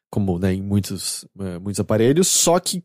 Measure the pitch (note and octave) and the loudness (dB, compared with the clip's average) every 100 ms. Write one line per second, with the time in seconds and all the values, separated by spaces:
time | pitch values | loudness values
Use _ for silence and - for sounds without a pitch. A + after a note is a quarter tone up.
0 | _ - G2 F2 F#2+ F#2+ G2 G2+ F#2+ F#2 | _ -4 -2 0 0 -2 0 -2 -2 -8
1 | - - - - F#2+ F2 G2 G2 F#2+ G#2+ | -8 -10 -14 -12 -10 -8 -8 -6 -2 2
2 | A2+ D3+ F#3+ - - F3 - F#3 | 4 4 2 2 4 2 0 -6